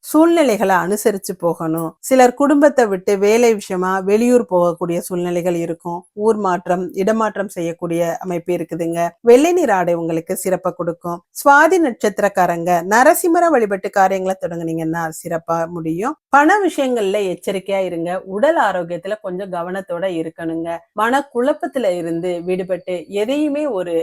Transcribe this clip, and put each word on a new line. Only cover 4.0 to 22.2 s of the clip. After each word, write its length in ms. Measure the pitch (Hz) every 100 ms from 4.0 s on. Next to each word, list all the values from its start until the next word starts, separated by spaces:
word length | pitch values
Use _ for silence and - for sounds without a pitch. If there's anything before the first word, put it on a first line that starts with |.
| 190
வெளியூர் 360 | 214 240 247 233
போகக்கூடிய 440 | 180 175 165 175 170 -
சூழ்நிலைகள் 500 | 180 175 175 175 170
இருக்கும். 360 | 170 165 175 175 _ 208
ஊர் 160 | 214 214 196
மாற்றம், 380 | 180 180 175 180 196
இடமாற்றம் 500 | 196 220 220 208 196 -
செய்யக்கூடிய 460 | 170 165 175 165 170 -
அமைப்பு 260 | - 175 170 175
இருக்குதுங்க. 440 | 160 170 165 170 170 _ 233
வெள்ளை 220 | 247 320 359
நிற 140 | 285 190
ஆடை 160 | 175 170
உங்களுக்கு 360 | 165 165 165 185
சிறப்பை 300 | 190 180 185 175
கொடுக்கும். 400 | 170 170 175 175 _ -
சுவாதி 380 | 285 285 320 370 302
நட்சத்திரக்காரங்க 840 | 214 214 202 202 196 180 170 170 175 180
நரசிம்மர 500 | 220 269 339 349 349 339
வழிபட்டு 360 | 285 214 196 196 202
காரியங்களை 380 | 190 190 185 190
தொடங்குனீங்கன்னா 600 | 175 170 165 165 160 165 165 160
சிறப்பா 380 | 170 165 165 165 165 175
முடியும். 400 | 160 165 240 311 _ 277
பண 220 | 302 415 370
விஷயங்கள்ல 560 | 294 262 240 196 208 196
எச்சரிக்கையா 500 | 175 - 196 185 196 185
இருங்க. 200 | 170 170 185 190 190
உடல் 240 | 277 330 220
ஆரோக்கியத்துல 480 | 185 170 175 190 214 196
கொஞ்சம் 260 | 180 196 180
கவனத்தோட 480 | 170 196 190 170 190 165
இருக்கணுங்க. 500 | 165 - 165 165 165 165 _ -
மன 220 | 220 269 285
குழப்பத்துல 540 | 233 254 302 330 269 208 180
இருந்து 300 | 170 165